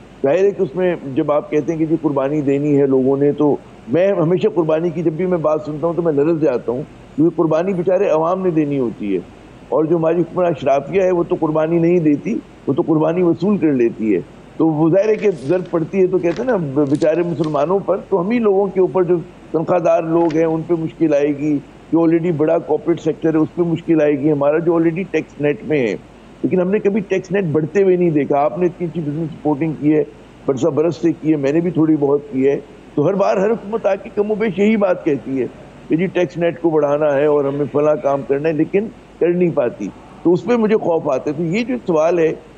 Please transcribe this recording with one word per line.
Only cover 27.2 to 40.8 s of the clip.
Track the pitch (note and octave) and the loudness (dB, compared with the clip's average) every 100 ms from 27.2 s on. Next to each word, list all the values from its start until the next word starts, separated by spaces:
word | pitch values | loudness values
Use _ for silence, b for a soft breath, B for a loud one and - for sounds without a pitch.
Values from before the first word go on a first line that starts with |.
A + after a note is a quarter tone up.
| F#3 | -2
नेट | G3 | -2
बढ़ते | F3 D3+ D3+ G3+ | 0 -2 0 2
हुए | G3 F3+ | 2 4
नहीं | F3 | 2
देखा। | D3+ C3 C#3+ | 2 0 0
आपने | D3+ D#3+ F3+ | 0 0 -2
इतनी | F3 F3 | -2 -6
अच्छी | D#3+ | -6
business | D3 D3 D#3+ | -6 -6 -8
reporting | - D3+ C#3 D#3+ | -4 -2 -2 -2
की | C#3+ D3 | -2 0
है, | D3+ D3 - - - - | 2 0 -8 -20 -6 -4
बरसा | C3 D#3+ | 0 0
बरस | D3 E3 - | 2 0 0
से | E3 | -2
की | D3+ D#3 | 0 -2
है, | D#3 | 0
मैंने | C3+ D#3+ | 0 0
भी | F3 | 0
थोड़ी | D3+ D#3+ D3+ | 0 2 2
बहुत | C#3 C#3+ - | 2 0 -2
की | C3 | 0
है। | C3+ C#3+ - - - - | 0 0 -6 -20 -8 -2
तो | D3 | 0
हर | |
बार | G3 G3 A3 | 0 0 0
हर | G3+ | 0
हुकूमत | A#3 G3 A3 G3+ | -2 -4 -4 -2
आके | G3 A3+ | -2 -4
कमोबेश | G#3 G#3 G#3 A3+ F3 | -4 -2 -2 -2 0
यही | G3+ A3 | 2 2
बात | G3 F3 E3 | 0 0 -2
कहती | C#3 C3 C3+ | -2 -4 -4
है | A#2 - - - - | -4 -8 -20 -18 -4
कि | D#3 | -2
जी | F#3 | 0
tax | F3+ F3 - | 0 -2 -2
net | E3+ C#3+ | -4 -2
को | E3 | 0
बढ़ाना | D#3 C#3+ D3 D3+ | 2 2 2 2
है | C#3 D3+ | 2 2
और | D3 C#3 | 2 0
हमें | C#3+ C#3+ | -2 -2
फला | D3 D3+ | 0 0
काम | D3+ C#3 C#3 | 0 0 -2
करना | - C#3 D#3+ | -2 -2 0
है, | |
लेकिन | D#3 D#3 G3 A3+ - - - | 0 0 -2 -4 -10 -20 -2
कर | E3+ | 0
नहीं | F3 F3+ | 2 2
पाती। | D3 A#2+ - G2+ - - - | 2 -2 -4 -10 -10 -20 -4
तो | E3 | 0
उस | F3 E3+ | 0 2
पर | A#3+ | 0
मुझे | G#3+ | 2
खौफ | G#3+ | 2